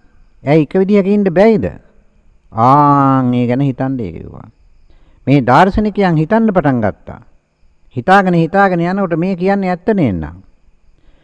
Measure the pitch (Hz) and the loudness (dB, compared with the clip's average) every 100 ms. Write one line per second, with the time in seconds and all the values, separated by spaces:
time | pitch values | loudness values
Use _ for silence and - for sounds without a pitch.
0 | _ _ _ _ 139 156 139 190 190 208 | _ _ _ _ 0 0 2 -2 0 0
1 | 190 208 190 165 220 202 87 53 _ _ | 0 0 0 2 2 2 -2 -8 _ _
2 | _ _ _ _ _ 110 123 143 147 143 | _ _ _ _ _ 0 2 4 4 2
3 | 135 135 123 123 120 123 139 120 135 131 | 2 0 0 -2 -2 -2 -2 -4 -6 -6
4 | 92 80 104 - 110 _ _ _ _ _ | -10 -12 -16 -18 -20 _ _ _ _ _
5 | _ _ 131 143 117 139 190 214 208 196 | _ _ 0 2 4 4 2 0 -2 -2
6 | 185 156 156 220 220 180 143 123 104 - | 0 0 0 0 0 0 0 0 -2 -6
7 | - - - _ _ _ _ _ _ 123 | -14 -20 -20 _ _ _ _ _ _ -6
8 | 147 196 185 175 165 196 196 170 170 196 | 2 2 4 0 0 2 0 0 -2 -4
9 | 185 165 185 175 185 202 185 180 - 202 | -4 -4 -4 -2 -2 -2 -4 -4 -2 0
10 | 127 87 78 90 - _ _ _ _ _ | -2 -2 -8 -14 -20 _ _ _ _ _
11 | _ _ | _ _